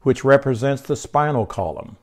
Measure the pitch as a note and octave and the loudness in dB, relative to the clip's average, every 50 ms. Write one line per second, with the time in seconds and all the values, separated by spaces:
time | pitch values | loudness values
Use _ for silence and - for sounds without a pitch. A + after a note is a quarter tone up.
0 | _ C#3 B2 - - C3+ C3+ C#3 C#3 C3+ B2+ A2 A#2+ C#3 C#3 C3+ - - D3 - | _ 0 0 2 4 4 4 6 4 2 -2 -2 -2 -2 -2 -4 -4 -6 -6 -6
1 | - - - D3 D3 D3+ D3 B2 G#2+ F#2+ - - F#2+ E2 D2 - - - G#2+ _ | -6 -2 0 0 0 2 0 -2 -2 -4 -4 -6 -6 -6 -6 -10 -14 -16 -18 _